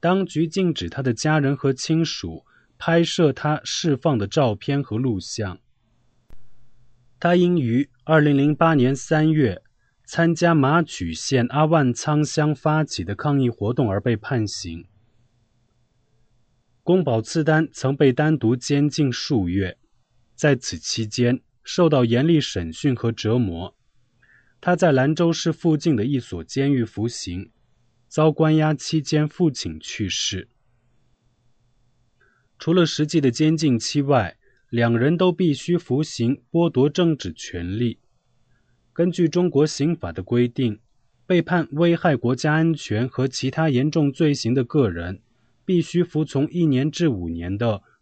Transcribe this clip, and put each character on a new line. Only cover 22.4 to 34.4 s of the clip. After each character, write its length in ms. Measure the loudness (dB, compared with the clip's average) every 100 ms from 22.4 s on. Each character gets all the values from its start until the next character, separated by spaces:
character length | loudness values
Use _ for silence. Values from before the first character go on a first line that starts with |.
| 0 -6 -8
讯 240 | -4 -2
和 160 | -2 -4
折 280 | -4 -2 0
磨。 360 | 0 -4 -10 _ _ _ _ _ _ _ _ _
他 160 | -2 2
在 160 | 4
兰 220 | 4 2
州 180 | 2 0
市 180 | 0 -4
附 280 | -2 0 0
近 180 | 0 0
的 80 |
一 160 | 0 -2
所 240 | -4 -12
监 260 | -8 -2 0
狱 140 | 0
服 240 | -2 -4 -6
刑， 420 | -6 -10 -10 -12 _ _ _ _ _ _
遭 240 | 2 2
关 260 | 4 2 4
押 180 | 2
期 260 | -2 -2 -4
间 260 | 0 0 0
父 240 | 0 0
亲 300 | 0 -10 -10
去 280 | -14 -8 -6
世。 400 | -4 -6 -6 -12 _ _ _ _ _ _ _ _ _ _ _ _ _ _ _ _ _ _ _ _ _
除 140 | 0
了 140 | 2 2
实 200 | 0 0
际 140 | 2
的 100 | 0
监 260 | 2 0 2
禁 220 | 2 0
期 240 | -2 -4
外， 340 | 2 2 0 -8